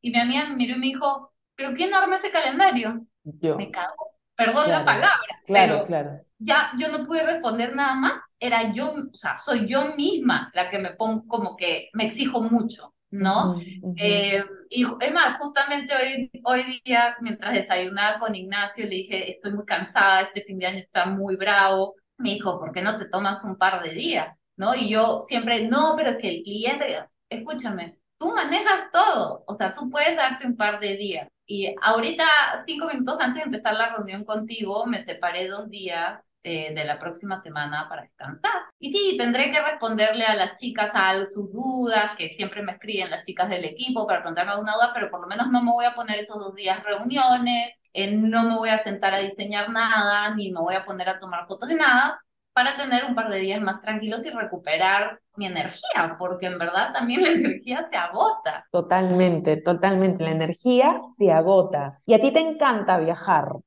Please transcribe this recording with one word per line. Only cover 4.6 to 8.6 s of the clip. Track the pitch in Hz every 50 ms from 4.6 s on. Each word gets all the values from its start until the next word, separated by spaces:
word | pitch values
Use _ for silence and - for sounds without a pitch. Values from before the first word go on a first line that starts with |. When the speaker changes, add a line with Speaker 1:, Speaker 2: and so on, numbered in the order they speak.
| 302 302
Speaker 1:
la | - 156 -
Speaker 2:
Claro. |
Speaker 1:
palabra, | 262 233 - - 415 - - - - - - _
Speaker 2:
Claro, | - 196 196 185 160 156
Speaker 1:
pero | 151 151
Speaker 2:
claro. | - 175 151 143 147 147 - - _ _ _
Speaker 1:
ya | 220 214 294 302 285 - - 247
yo | 311 311 302
no | 277 247
pude | 262 330 320 311
responder | 311 339 330 - 240 214 233 233 247 247
nada | 269 277 269 262
más. | 262 269 339 - - - - _ _
Era | - 247 233 226